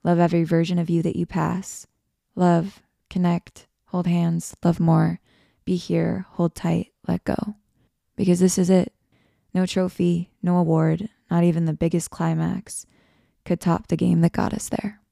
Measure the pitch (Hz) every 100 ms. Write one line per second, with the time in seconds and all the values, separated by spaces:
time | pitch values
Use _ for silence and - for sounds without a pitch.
0 | - 170 175 170 160 165 170 175 165 170
1 | 165 - 170 175 160 180 - - - _
2 | _ _ _ - 180 170 190 - _ _
3 | _ 180 175 175 - - _ _ _ 180
4 | 170 175 170 165 - - 170 165 165 160
5 | 165 175 _ _ _ _ - 180 - 170
6 | 170 180 185 - 170 - 165 165 185 _
7 | - - - - 208 208 _ _ _ _
8 | _ - 190 175 185 185 180 185 - _
9 | _ _ _ _ _ 185 185 196 185 -
10 | 175 175 175 _ 175 175 165 160 160 165
11 | 208 _ _ 170 175 165 165 156 165 170
12 | - - 165 160 165 185 - - - _
13 | _ _ _ _ - 175 175 165 - 165
14 | 180 170 170 - - - - - 202 -
15 | _